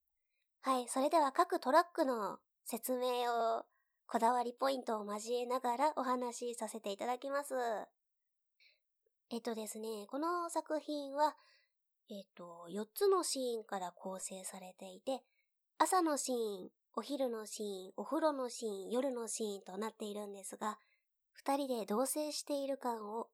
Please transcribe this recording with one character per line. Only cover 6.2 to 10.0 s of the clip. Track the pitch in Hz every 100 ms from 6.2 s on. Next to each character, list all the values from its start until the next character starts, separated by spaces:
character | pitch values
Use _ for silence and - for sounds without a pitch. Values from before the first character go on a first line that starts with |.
| 247 233 240
し | 233
さ | 220
せ | 226
て | 208
い | 202
た | 226
だ | 247
き | 277
ま | 277 285
す。 | 262 240 208 - _ _ _ _ _ _ _ _ _ _ _ _ _ -
え | 233
っ |
と | 233 220
で | 214
す | 220
ね、 | 220 214